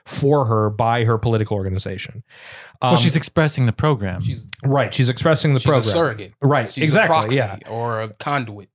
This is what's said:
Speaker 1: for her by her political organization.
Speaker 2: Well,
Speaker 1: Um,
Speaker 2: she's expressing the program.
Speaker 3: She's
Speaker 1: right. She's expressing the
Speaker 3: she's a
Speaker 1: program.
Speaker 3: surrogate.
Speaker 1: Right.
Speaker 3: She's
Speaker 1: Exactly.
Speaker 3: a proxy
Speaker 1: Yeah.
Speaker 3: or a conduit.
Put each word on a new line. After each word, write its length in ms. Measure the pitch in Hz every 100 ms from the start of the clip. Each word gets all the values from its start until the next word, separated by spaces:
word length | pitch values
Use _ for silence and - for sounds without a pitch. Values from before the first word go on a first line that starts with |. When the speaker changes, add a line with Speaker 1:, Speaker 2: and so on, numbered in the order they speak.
| -
Speaker 1:
for 400 | - 139 147 120
her 240 | 110 107
by 340 | 107 113 120
her 140 | 117 110
political 400 | 120 113 107 104
organization. 680 | 95 92 - 95 - 113 - - - - - -
Speaker 2:
Well, 100 | 127
Speaker 1:
Um, 60 | 123
Speaker 2:
she's 200 | 120 156
expressing 480 | - - 156 - 123
the 80 |
program. 480 | - 151 131 101 90
Speaker 3:
She's 260 | - - - -
Speaker 1:
right. 300 | 135 139 113
She's 160 | - 123
expressing 440 | 123 165 156 156
the 60 | 135
Speaker 3:
she's 60 | 147
a 40 |
Speaker 1:
program. 200 | 139 110
Speaker 3:
surrogate. 400 | - 156 110 92 -
Speaker 1:
Right. 300 | 139 143 110
Speaker 3:
She's 140 | - 151
Speaker 1:
Exactly. 220 | 175 190
Speaker 3:
a 120 | 160
proxy 160 | 110 135
Speaker 1:
Yeah. 220 | 110 98 -
Speaker 3:
or 320 | 113 117 110
a 60 | 110 -
conduit. 500 | 147 143 113 104 95